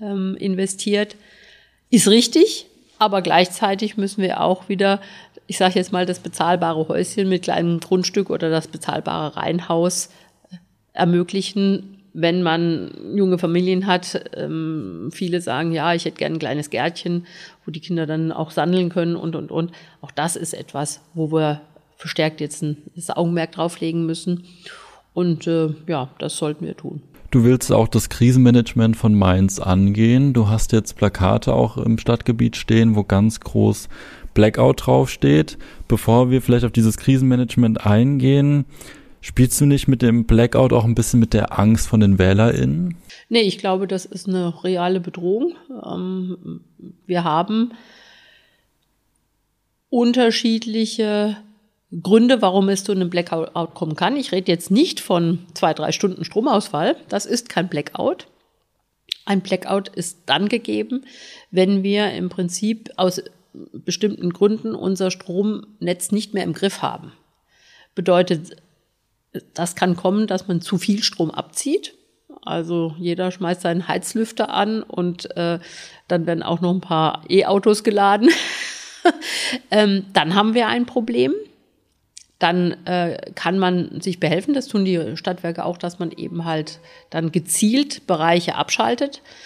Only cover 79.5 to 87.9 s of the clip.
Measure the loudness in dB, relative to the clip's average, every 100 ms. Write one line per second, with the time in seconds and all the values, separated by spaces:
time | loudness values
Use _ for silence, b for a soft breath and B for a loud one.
79.5 | -8 -2 2 2 0 0 0 2 2 2
80.5 | 2 0 0 -2 -2 -2 0 0 0 -8
81.5 | _ _ _ _ _ _ -20 _ _ 0
82.5 | 2 0 -2 -4 -2 -2 -6 -10 -8 -4
83.5 | 0 0 0 -4 -6 -8 -4 -2 -2 0
84.5 | -4 -2 -2 0 -2 -4 -6 -8 -6 -6
85.5 | -6 -6 -6 -10 -8 -10 -8 -10 -8 -4
86.5 | -4 -6 -12 b b b -6 -2 -4 -2
87.5 | 0 2 2 -2